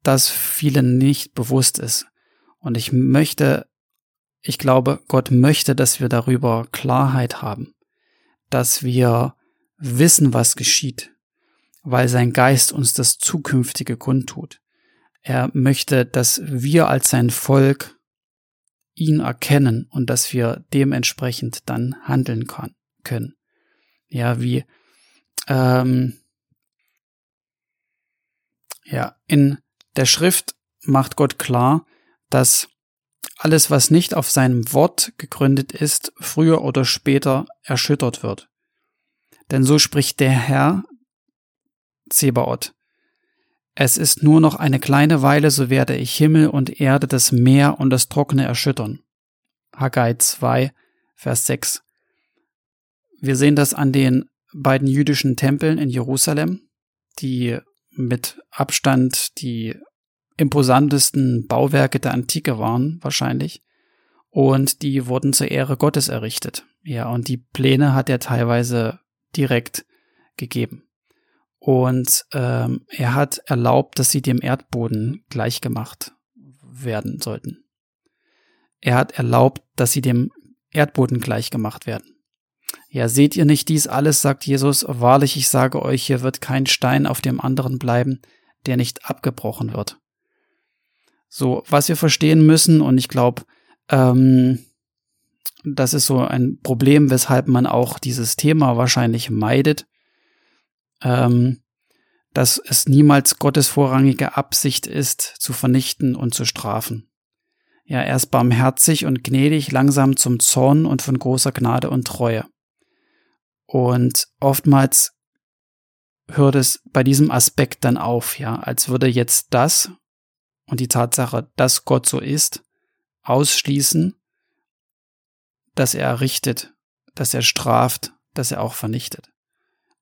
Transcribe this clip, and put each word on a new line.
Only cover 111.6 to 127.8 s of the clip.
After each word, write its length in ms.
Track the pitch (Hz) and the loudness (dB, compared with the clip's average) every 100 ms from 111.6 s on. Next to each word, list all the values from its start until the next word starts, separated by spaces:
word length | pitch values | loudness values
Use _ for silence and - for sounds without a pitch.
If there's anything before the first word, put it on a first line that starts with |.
| 117 123 147 | -2 -2 -2
und 160 | 131 120 | -4 -4
Treue. 400 | - 120 110 - _ _ _ _ _ _ _ _ _ _ _ _ | -4 -2 -2 -6 _ _ _ _ _ _ _ _ _ _ _ _
Und 640 | 135 123 123 123 - - _ | -2 0 2 0 0 -6 _
oftmals 760 | 139 135 151 139 135 - - _ _ _ _ _ _ _ _ _ _ _ - | 0 2 4 4 4 2 -2 _ _ _ _ _ _ _ _ _ _ _ -6
hört 260 | - 139 139 | 2 4 4
es 260 | 127 - - | 0 -2 -2
bei 120 | - | 0
diesem 280 | 131 135 151 | 2 4 2
Aspekt 540 | 123 - - 131 - 120 | 2 0 0 -2 0 -2
dann 120 | 123 | 0
auf, 400 | - 120 - - | -2 -4 -4 -8
ja, 200 | 127 113 | -8 -8
als 320 | - 123 - | -6 -4 -2
würde 180 | 127 131 | 0 2
jetzt 400 | 123 117 - - | 2 0 -2 0
das 400 | 123 143 - - 180 _ _ _ _ _ _ - | 0 2 0 -2 -8 _ _ _ _ _ _ -8
und 160 | 127 | -6
die 80 | 123 | -2
Tatsache, 600 | 123 120 - 127 120 - - | -2 -2 -2 -4 -6 -6 -2
dass 300 | 127 - - | 0 0 0
Gott 220 | 131 127 | 0 0
so 120 | - | -4
ist, 420 | 135 147 - - _ _ _ _ _ _ | -4 -2 -4 -6 _ _ _ _ _ _
ausschließen, 920 | - 127 143 - - 143 135 160 175 - _ _ _ _ _ _ _ _ _ _ _ _ _ _ _ | -2 0 0 -2 -2 -2 0 0 -2 -4 _ _ _ _ _ _ _ _ _ _ _ _ _ _ _
dass 200 | - 131 - | -4 -4 -2
er 240 | 135 123 | -4 -2
richtet, 540 | 135 - - 120 - _ _ _ _ - | -4 -4 -4 -6 -10 _ _ _ _ -8
dass 180 | 123 | -4
er 80 | 131 | -2
straft, 680 | 117 - - 117 | -2 -2 0 2